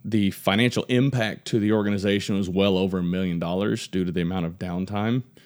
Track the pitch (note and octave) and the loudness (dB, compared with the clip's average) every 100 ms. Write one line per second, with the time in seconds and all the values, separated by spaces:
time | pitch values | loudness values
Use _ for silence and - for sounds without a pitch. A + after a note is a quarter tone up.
0 | - G#2+ G2 - - G2+ A#2+ A2+ - B2 | -2 2 2 0 0 2 2 0 0 2
1 | C3+ B2+ A2 G2 - A#2 G#2 A2 G#2 G2+ | 2 2 -2 -4 -4 0 2 2 0 0
2 | G2+ G2+ - G2 F#2+ F#2 G2 F#2 F#2+ F#2 | 0 0 0 -2 0 2 4 4 2 0
3 | F2 F2+ F#2 E2+ E2+ F#2 G#2+ A2 - F#2 | -2 -2 -2 -2 -2 -2 0 -2 -2 -2
4 | F2+ F2+ E2+ F#2 E2+ F2+ F2+ F2 F#2+ G#2 | -2 0 -2 -2 -4 -6 -6 -4 -4 -2
5 | A2 B2+ - - | -2 -2 -4 -14